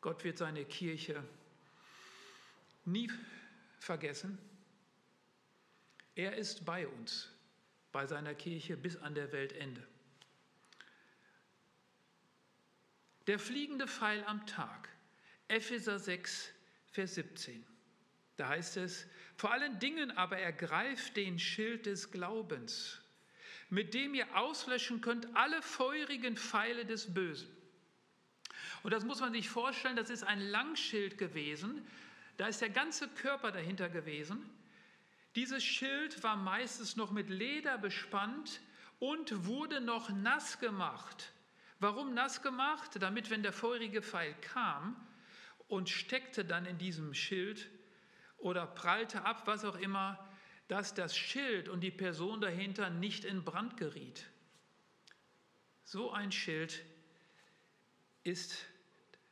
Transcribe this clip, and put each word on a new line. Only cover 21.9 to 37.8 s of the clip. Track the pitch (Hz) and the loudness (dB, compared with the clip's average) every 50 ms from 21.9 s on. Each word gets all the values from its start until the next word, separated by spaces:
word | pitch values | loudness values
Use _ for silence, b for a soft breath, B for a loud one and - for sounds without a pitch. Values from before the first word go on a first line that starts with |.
| 202 185 - - | -2 -2 -4 -6
Glaubens, | - 190 180 175 220 220 220 170 156 131 117 113 - - - - - - - - - B B B B B B B B B B B | -4 -4 -2 0 0 -2 -2 -2 -4 -4 -2 -4 -4 -4 -4 -6 -6 -10 -14 -20 -20 B B B B B B B B B B B
mit | 185 190 220 - - | 2 2 2 2 0
dem | 247 277 285 285 | 0 0 2 2
ihr | 262 226 - - | 0 0 4 4
auslöschen | 190 226 285 320 - - - 247 247 240 - 247 226 | 4 4 4 0 -2 0 2 2 2 2 2 0 0
könnt | 226 233 240 240 233 233 233 | 2 2 2 2 0 2 6
alle | 214 240 285 311 320 - | 6 6 6 6 2 0
feurigen | - - - 254 262 285 302 302 277 285 254 233 254 226 | -2 2 2 2 4 4 2 0 0 0 0 2 0 0
Pfeile | 214 - - - 214 208 233 240 240 233 | 0 -2 2 4 4 4 4 2 0 0
des | 202 220 220 - - 175 | -2 -2 -2 -2 0 0
Bösen.“ | 190 185 170 151 135 - - - - - - - - - _ _ _ _ _ _ _ _ _ _ _ _ - B B B B B B B | 2 2 2 0 -4 -8 -12 -14 -18 -20 -20 -20 -20 -20 _ _ _ _ _ _ _ _ _ _ _ _ -12 B B B B B B B
Und | 208 | 4
das | 214 220 202 | 4 4 4
muss | 240 277 233 | 2 0 2
man | 262 247 226 | 0 2 2
sich | 233 202 - | 2 0 0
vorstellen, | - 240 233 269 262 - - 262 254 | 0 2 2 2 2 4 2 4 4
das | 233 220 226 | 4 2 2
ist | 240 220 220 | -2 -2 2
ein | 196 208 202 | 2 2 2
Langschild | 196 202 202 214 254 302 320 - - - - 214 202 190 196 | 2 2 2 2 2 2 0 0 0 2 2 2 2 2 0
gewesen. | - 196 170 147 156 147 147 151 147 165 214 277 302 233 B B B B B B B B B B | -2 -2 -2 0 -2 -2 -2 -2 -2 -2 -4 -4 -4 -8 B B B B B B B B B B
Da | - 185 | -2 0
ist | 220 214 214 | 0 2 2
der | 233 220 | 0 2
ganze | 202 247 285 320 311 - 294 254 | 4 4 4 4 2 -2 -2 -4
Körper | - - - 262 277 277 277 220 196 | -4 -2 0 2 2 2 0 0 0
dahinter | 185 165 170 196 185 185 175 | 0 -2 -2 0 0 0 0
gewesen. | 170 170 151 156 151 151 151 151 202 254 302 - - B B B B B B B B B B B B B B B B | 0 -2 -4 -2 -4 -4 -4 -4 -6 -6 -6 -10 -14 B B B B B B B B B B B B B B B B
Dieses | 233 247 254 262 269 - | 0 0 2 0 0 2
Schild | - - - 262 269 269 285 302 311 302 - - | 2 2 4 4 4 2 2 2 0 -2 2 2
war | 226 214 | 4 4
meistens | 202 196 196 190 220 254 233 - - 233 - - | 4 4 2 4 2 2 0 -2 -4 -4 -2 0
noch | 220 220 202 | 0 0 2
mit | 196 208 196 - | 2 0 2 0
Leder | 190 185 220 254 285 302 302 302 262 | 0 0 0 0 0 0 2 2 0
bespannt | 233 | 2